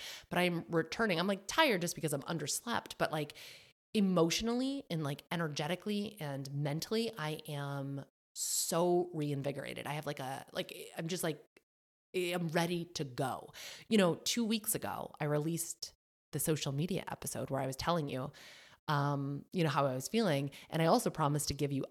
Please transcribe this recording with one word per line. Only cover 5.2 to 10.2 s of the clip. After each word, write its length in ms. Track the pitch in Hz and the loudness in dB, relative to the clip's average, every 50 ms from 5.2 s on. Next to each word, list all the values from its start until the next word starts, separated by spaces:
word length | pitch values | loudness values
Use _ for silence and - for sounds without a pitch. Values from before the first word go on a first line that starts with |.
| - - | -6 -4
energetically 840 | - 170 170 156 147 - 151 151 180 180 - 208 208 202 202 214 - - | -2 -2 -2 -2 -2 -2 -2 -2 -4 -4 -2 -2 -2 -2 -2 -4 -8 -8
and 340 | 156 143 139 135 139 139 143 | -8 -6 -6 -6 -6 -4 -2
mentally, 580 | 143 147 143 143 160 - - 214 226 233 226 - | -2 0 0 0 -2 -2 0 0 0 0 -2 -4
I 240 | - 151 151 156 - - | -4 -4 -4 -6 -6 -8
am 580 | - 147 143 143 139 139 139 135 139 139 139 135 - _ _ _ _ - | -8 -6 -6 -4 -4 -4 -4 -4 -6 -6 -8 -10 -12 _ _ _ _ -8
so 760 | - - - - - - - 180 165 180 175 180 175 156 - - | -6 -4 -2 0 0 0 2 2 4 4 6 4 4 2 0 -2
reinvigorated. 760 | 156 147 147 143 139 135 143 139 139 123 123 123 - - | -2 0 0 0 0 -2 -2 -4 -4 -6 -8 -8 -6 -6
I 60 | 135 143 | -4 -4
have, 120 | 151 147 | -4 -4
like, 140 | 143 147 | -6 -6
a, 260 | 147 | -6